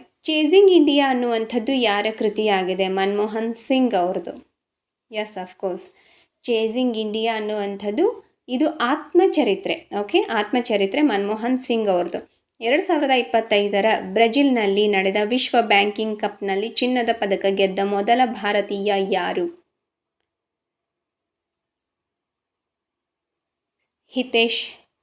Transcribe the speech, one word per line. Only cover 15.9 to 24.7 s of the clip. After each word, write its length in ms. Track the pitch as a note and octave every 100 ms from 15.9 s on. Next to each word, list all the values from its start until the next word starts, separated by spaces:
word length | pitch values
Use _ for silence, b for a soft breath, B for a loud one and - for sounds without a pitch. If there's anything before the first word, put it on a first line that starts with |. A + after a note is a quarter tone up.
| G#3 A3 G#3+
ಕಪ್‌ನಲ್ಲಿ 500 | G#3 - G3 F#3+ A3
ಚಿನ್ನದ 400 | - B3 B3 A#3
ಪದಕ 320 | - G3+ F#3 G3
ಗೆದ್ದ 300 | G3 F#3+ F#3+
ಮೊದಲ 380 | G3+ G3+ G#3 B3 A#3+
ಭಾರತೀಯ 680 | G#3 G#3 G#3 G3+ G3+ G3+ G3 F#3+
ಯಾರು? 540 | F#3 F3+ F3+ E3+ - _ _ _ _ _ _ _ _ _ _ _ _ _ _ _ _ _ _ _ _ _ _ _ _ _ _ _ _ _ _ _ _ _ _ _ _ _ _ _ _ _ _ _ _ _
ಹಿತೇಶ್ 800 | C4 B3+ A3+ A#3 - -